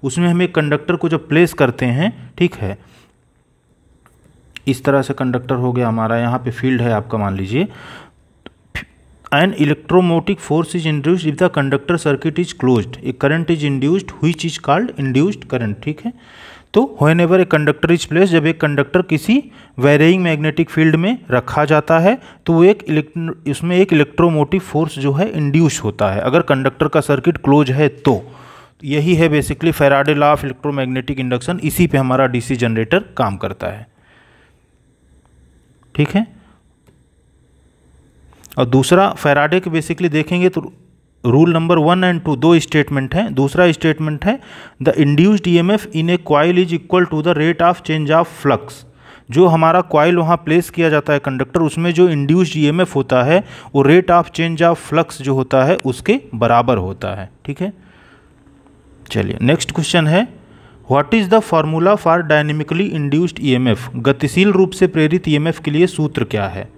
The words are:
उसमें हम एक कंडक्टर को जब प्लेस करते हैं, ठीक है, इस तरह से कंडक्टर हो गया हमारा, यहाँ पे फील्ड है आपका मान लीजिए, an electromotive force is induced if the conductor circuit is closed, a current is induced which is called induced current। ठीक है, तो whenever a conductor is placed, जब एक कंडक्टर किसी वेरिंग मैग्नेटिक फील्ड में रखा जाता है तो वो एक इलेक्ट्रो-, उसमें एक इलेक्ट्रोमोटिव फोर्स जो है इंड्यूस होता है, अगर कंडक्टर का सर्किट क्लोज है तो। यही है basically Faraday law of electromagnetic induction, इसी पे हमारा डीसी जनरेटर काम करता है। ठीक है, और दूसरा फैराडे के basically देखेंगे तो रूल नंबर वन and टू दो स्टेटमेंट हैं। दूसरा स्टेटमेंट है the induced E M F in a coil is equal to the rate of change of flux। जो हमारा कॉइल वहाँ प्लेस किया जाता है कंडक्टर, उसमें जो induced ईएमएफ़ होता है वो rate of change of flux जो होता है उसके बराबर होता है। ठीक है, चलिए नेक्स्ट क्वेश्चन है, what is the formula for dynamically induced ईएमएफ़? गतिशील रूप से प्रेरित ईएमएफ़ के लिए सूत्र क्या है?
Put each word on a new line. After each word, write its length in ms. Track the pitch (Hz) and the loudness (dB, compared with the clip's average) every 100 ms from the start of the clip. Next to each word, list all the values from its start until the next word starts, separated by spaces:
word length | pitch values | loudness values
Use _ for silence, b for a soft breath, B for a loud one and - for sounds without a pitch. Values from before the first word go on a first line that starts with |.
उसमें 240 | 139 151 175 | -6 -2 0
हम 140 | 170 | 0
एक 120 | 180 175 | 0 0
कंडक्टर 400 | 151 147 151 170 | 0 -2 -2 -4
को 140 | 165 | -2
जब 180 | 156 - | -4 0
प्लेस 240 | 151 175 | 2 2
करते 320 | - 135 120 127 | 2 -2 0 -2
हैं, 260 | 123 190 - B - | 0 -2 -4 B -4
ठीक 180 | 175 - | -4 -2
है, 220 | 98 101 b b b _ _ _ _ _ _ _ _ _ _ _ _ _ _ - - | -8 -10 b b b _ _ _ _ _ _ _ _ _ _ _ _ _ _ -10 -6
इस 160 | 123 | -2
तरह 180 | - 139 | 0 0
से 120 | 131 131 | -2 -4
कंडक्टर 400 | 131 123 123 131 | -4 -4 -4 -4
हो 160 | 123 | -2
गया 140 | 123 120 | -2 -2
हमारा, 300 | 113 110 117 | -2 -2 -2
यहाँ 200 | 117 123 | -2 -4
पे 120 | 117 | -6
फील्ड 300 | 113 131 127 | -4 -2 0
है 100 | 120 | 0
आपका 240 | 107 - 113 | -2 -4 -4
मान 180 | 101 95 | -4 -4
लीजिए, 320 | 95 120 202 B B B B B _ _ - _ _ - - _ _ _ - | -4 -4 -4 B B B B B _ _ -20 _ _ -18 -18 _ _ _ -4
an 200 | 143 185 - | 0 0 0
electromotive 840 | 147 151 - 180 180 165 170 202 | -2 -2 0 2 2 0 -2 -6
force 320 | - 151 165 180 | -2 -4 -2 -4
is 80 | 160 | -4
induced 380 | 151 147 180 156 | -2 -2 -2 -2
if 120 | 139 | 0
the 100 | 185 | 0
conductor 440 | 156 139 139 - 170 | 0 -2 -2 -2 -2
circuit 400 | 151 139 160 156 | 0 -2 -2 -4
is 120 | 180 - | -6 -2
closed, 420 | 123 120 101 - | 0 2 0 -8
a 100 | 127 127 | -10 -4
current 320 | 139 160 165 | -2 -2 -2
is 140 | 165 147 | -2 -2
induced 460 | 139 135 185 190 - | -2 0 -2 -4 -4
which 260 | 156 170 165 | -2 -2 -6
is 120 | - | -8
called 300 | - 147 240 - | -2 -2 -2 -6
induced 480 | 139 131 170 208 - | -2 0 0 -2 -8
current। 300 | 127 113 107 | -6 -4 -6
ठीक 180 | - 151 | -8 -8
है, 100 | 233 - B B B B B | -10 -14 B B B B B
तो 80 | 208 269 - | 0 0 0
whenever 380 | 147 165 165 185 | 2 4 4 2
a 60 | 185 | 2
conductor 420 | 156 147 147 165 | 0 0 -2 0
is 140 | 170 - | 0 0
placed, 200 | 170 190 | 0 2
जब 180 | 165 151 | 2 0
एक 140 | 160 | -2
कंडक्टर 400 | 151 143 139 185 | -2 -2 0 -2
किसी 340 | 180 156 - 247 - B B - | -2 -4 0 0 0 B B 0
वेरिंग 420 | 131 143 160 185 | 2 4 4 4
मैग्नेटिक 460 | 180 156 156 151 160 | 0 0 -2 -2 -2
फील्ड 260 | - 160 156 | 2 2 2
में 220 | 180 247 - | 0 -4 -2
रखा 320 | 127 - - 147 | -2 0 -2 2
जाता 320 | 156 147 165 | 2 2 2
है 180 | 175 247 B B - | 2 0 B B 0
तो 80 | |
वो 100 | 165 | 4
एक 200 | 180 214 - | 4 4 -2
इलेक्ट्रो-, 600 | 151 147 170 165 - 139 | -4 -4 -8 -8 -8 -8
उसमें 240 | 143 170 180 | -4 -2 2
एक 160 | 190 | 2
इलेक्ट्रोमोटिव 680 | 156 147 - 170 156 147 190 | 2 2 2 2 2 0 -2
फोर्स 380 | - 151 160 147 | -2 -4 -4 -2
जो 140 | 139 | -2
है 160 | 139 208 | -2 -2
इंड्यूस 480 | 156 147 147 165 - | -2 0 2 2 0
होता 280 | 107 - 104 | -6 -2 -2
है, 100 | 95 | 0
अगर 200 | 131 135 | 0 0
कंडक्टर 440 | 135 139 131 - 151 | 0 0 -2 -2 -2
का 140 | 156 | -2
सर्किट 360 | - 139 175 160 | 0 0 0 -2
क्लोज 320 | 139 143 139 | 2 2 2
है 160 | 131 147 | 0 0
तो। 320 | 135 - 110 - B B B B B 147 | 0 0 0 -4 B B B B B -4
यही 300 | 147 156 165 | -2 0 2
है 140 | 165 | 2
basically 420 | 147 - 151 165 | 2 -2 -2 -2
Faraday 420 | 151 143 139 139 147 | 2 2 4 2 2
law 160 | 147 147 | 2 2
of 100 | 143 | -2
electromagnetic 760 | 127 147 143 127 127 123 135 | -8 -6 -4 -4 -6 -6 -6
induction, 400 | 127 123 123 180 | -4 -4 -4 -4
इसी 260 | 156 - 170 | -4 0 0
पे 100 | 139 | 2
हमारा 300 | 131 131 131 | 0 2 2
डीसी 280 | 120 113 127 | 0 -4 -2
जनरेटर 460 | 120 113 110 185 214 - | -2 -2 0 -2 -2 -4
काम 200 | 113 95 | -4 -4
करता 300 | 98 98 87 | -10 -8 -10
है। 180 | 98 110 b b b b b b b _ _ _ _ _ _ _ _ _ _ _ _ _ - | -12 -18 b b b b b b b _ _ _ _ _ _ _ _ _ _ _ _ _ -4
ठीक 140 | 151 | 0
है, 180 | 196 226 - b b _ _ _ _ _ _ _ _ _ _ _ _ _ _ _ _ _ _ - - | 0 -4 -10 b b _ _ _ _ _ _ _ _ _ _ _ _ _ _ _ _ _ _ -14 -4
और 80 | 127 | 2
दूसरा 420 | 131 131 180 196 | 2 4 4 2
फैराडे 480 | - 147 143 151 180 | 0 0 2 2 0
के 100 | 185 | -2
basically 380 | 165 156 165 180 | -4 -4 -4 -2
देखेंगे 380 | 151 151 175 180 | -2 -2 0 0
तो 120 | 175 - _ _ _ _ _ | -2 -10 _ _ _ _ _
रूल 300 | 120 131 170 | 0 4 4
नंबर 240 | 165 165 175 | 2 2 2
वन 220 | 156 180 | 2 2
and 200 | 185 170 156 | 0 -2 -4
टू 100 | 139 | -2
दो 220 | 156 170 | 2 2
स्टेटमेंट 540 | - 151 143 143 131 165 | 2 -2 -2 -4 -4 -4
हैं। 180 | 214 | -4
दूसरा 380 | 131 139 - 180 | -2 -2 2 2
स्टेटमेंट 540 | 160 165 156 156 147 196 | 2 -2 -2 -4 -2 -4
है 120 | 269 B B B B | -4 B B B B
the 100 | 139 160 | -2 2
induced 500 | 143 143 185 208 180 | 2 4 4 4 2
E 80 | 170 | 2
M 140 | 170 | 2
F 140 | 208 - | -2 -2
in 160 | 160 165 | -4 -2
a 80 | 175 | -2
coil 340 | 165 147 165 180 | 0 2 2 2
is 160 | 180 | 0
equal 320 | 170 - 180 180 | -4 0 0 0
to 160 | 156 | -2
the 140 | 156 156 | 0 0
rate 280 | 160 165 | 0 2
of 180 | 170 180 | 0 0
change 280 | - 156 147 | -4 -4 2
of 200 | 160 170 - | 0 0 -4
flux। 420 | 147 117 - - - B B B B | -2 -2 -4 -20 -20 B B B B
जो 140 | 120 180 | 2 4
हमारा 340 | 160 160 175 180 | 4 4 2 2
कॉइल 280 | 156 156 175 | 2 2 2
वहाँ 200 | 160 170 | 0 0
प्लेस 320 | - 165 170 | 2 0 0
किया 200 | - 165 | -2 0
जाता 240 | 151 143 | 0 0
है 60 | 147 | -2
कंडक्टर, 420 | 143 131 131 170 | -2 -6 -4 -2
उसमें 300 | 156 160 175 | -2 -2 -2
जो 140 | 170 180 | 2 2
induced 480 | 151 139 170 180 - | 2 2 2 2 0
ईएमएफ़ 360 | 147 165 180 143 | 0 0 -2 -2
होता 280 | 131 127 | 0 0
है 200 | 123 175 - B B 139 | 2 0 0 B B 2
वो 80 | |
rate 280 | 139 170 180 | 6 4 6
of 180 | 175 165 | 2 2
change 300 | - 165 165 | -4 -4 0
of 140 | 170 165 - | 0 0 -2
flux 320 | 156 160 - | -2 -2 -6
जो 140 | 135 135 | -4 -2
होता 280 | 131 135 | 0 2
है 120 | 131 185 135 | 2 0 -2
उसके 340 | 123 - 254 - 117 | -6 -2 -2 -2 -2
बराबर 420 | 117 120 123 117 | 2 2 2 -2
होता 360 | 92 95 98 95 | -2 -6 -8 -8
है। 140 | 92 _ - | -12 _ -14
ठीक 160 | 139 | -8
है, 100 | 190 190 b b b b b b _ _ _ _ _ - - | -8 -10 b b b b b b _ _ _ _ _ -20 -8
चलिए 320 | 113 98 - | -4 -4 -2
नेक्स्ट 280 | 120 160 - | 0 0 -2
क्वेश्चन 360 | - 156 175 156 | -6 -2 0 2
है, 200 | 175 247 - b b b b - | 0 0 -8 b b b b -2
what 240 | 131 147 | 0 2
is 160 | 226 190 | 0 4
the 120 | 220 214 | 2 2
formula 500 | 165 151 160 175 208 | -2 0 0 0 0
for 200 | 165 170 156 | 2 0 2
dynamically 600 | 151 151 151 147 165 202 | 0 0 -4 -4 -2 -2
induced 460 | 156 143 147 170 - | -2 -2 0 0 -2
ईएमएफ़? 480 | 143 127 127 107 - 123 | 0 2 2 0 -4 -2
गतिशील 540 | 123 135 143 170 196 | 0 0 0 2 2
रूप 200 | 185 185 | 4 2
से 160 | 185 180 | 2 0
प्रेरित 380 | 160 156 175 160 | 2 0 0 0
ईएमएफ़ 340 | 147 156 156 | 0 0 -4
के 100 | - | -4
लिए 160 | 151 175 | 0 0
सूत्र 360 | 175 151 - 113 | 0 -4 -2 -4
क्या 220 | 107 98 | -4 -6
है? 220 | 92 95 | -8 -14